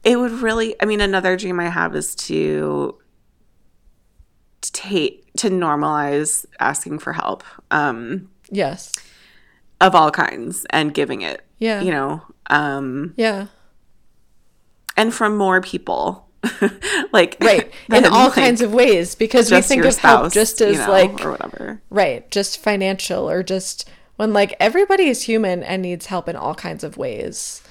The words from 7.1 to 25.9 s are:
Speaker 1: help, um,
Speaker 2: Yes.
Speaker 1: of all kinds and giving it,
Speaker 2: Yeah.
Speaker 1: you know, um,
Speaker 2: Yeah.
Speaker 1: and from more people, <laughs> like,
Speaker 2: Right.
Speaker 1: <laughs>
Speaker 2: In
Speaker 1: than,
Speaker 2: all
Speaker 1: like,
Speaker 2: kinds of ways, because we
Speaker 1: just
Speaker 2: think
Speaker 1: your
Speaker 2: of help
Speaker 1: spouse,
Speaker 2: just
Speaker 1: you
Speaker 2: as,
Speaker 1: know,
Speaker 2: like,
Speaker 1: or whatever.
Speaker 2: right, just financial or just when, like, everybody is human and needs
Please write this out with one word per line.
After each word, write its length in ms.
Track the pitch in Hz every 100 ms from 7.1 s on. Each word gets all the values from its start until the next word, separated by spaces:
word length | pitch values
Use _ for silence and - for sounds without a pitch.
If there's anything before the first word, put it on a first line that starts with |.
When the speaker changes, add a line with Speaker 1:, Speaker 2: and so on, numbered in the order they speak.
Speaker 1:
help, 300 | 165 - - - - _
um, 580 | 151 147 117 117 190 185 _ _
Speaker 2:
Yes. 440 | 202 151 165 - - - _ _ _ _ _ _ _
Speaker 1:
of 160 | 185 175
all 160 | 151
kinds 540 | 151 - - 117 180 -
and 240 | 156 151
giving 280 | 147 143 131
it, 200 | 82 65 _ _
Speaker 2:
Yeah. 220 | 226 208
Speaker 1:
you 100 | 185
know, 300 | 151 139 160 - - -
um, 640 | 147 147 139 135 131 156 180
Speaker 2:
Yeah. 320 | 226 202 202 _ _ _ _ _ _ _ _ _ _ _ _ _ - -
Speaker 1:
and 180 | 220
from 220 | 226 220 208
more 240 | 190 185
people, 680 | 185 180 - - - 190 _ _
<laughs> 680 | 233 - 214 - - 311 277
like, 260 | 220 170 -
Speaker 2:
Right. 320 | 226 214 - -
Speaker 1:
<laughs> 80 | -
Speaker 2:
In 140 | 226
Speaker 1:
than, 20 | 240
Speaker 2:
all 180 | 226 262
Speaker 1:
like, 80 |
Speaker 2:
kinds 280 | 262 254 240
of 120 | 233
ways, 420 | 226 247 190 175 -
because 340 | 220 254 220
we 60 | 185
Speaker 1:
just 100 | -
Speaker 2:
think 100 | 269
Speaker 1:
your 80 | 262
Speaker 2:
of 80 | -
help 220 | 156 131
Speaker 1:
spouse, 120 | 147
Speaker 2:
just 260 | 202 220 -
Speaker 1:
you 80 | 214
Speaker 2:
as, 100 | 165
Speaker 1:
know, 120 | 107
Speaker 2:
like, 340 | 190 190 202 -
Speaker 1:
or 60 |
whatever. 500 | - - - - 220 -
Speaker 2:
right, 400 | 202 175 120 -
just 300 | 202 196 -
financial 680 | - 202 190 196 - 180 156
or 120 | 165
just 460 | 185 190 185 - - - _ -
when, 160 | 220
like, 220 | 208 202 -
everybody 480 | 208 311 392 392 339
is 160 | 240
human 400 | - 220 202 180
and 180 | - 190
needs 260 | 180